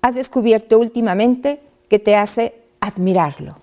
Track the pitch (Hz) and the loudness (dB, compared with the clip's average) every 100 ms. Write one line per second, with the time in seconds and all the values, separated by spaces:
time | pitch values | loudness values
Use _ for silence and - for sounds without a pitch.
0 | 247 247 262 262 233 220 220 226 233 240 | -2 -4 -4 -2 2 2 4 2 2 -2
1 | 226 185 233 247 285 285 _ _ _ 208 | -2 0 0 0 -2 -6 _ _ _ 0
2 | 208 208 208 - 233 - _ _ 208 190 | 2 2 2 -4 -6 -6 _ _ -10 -4
3 | 185 180 160 143 147 151 | 0 0 0 -4 -16 -18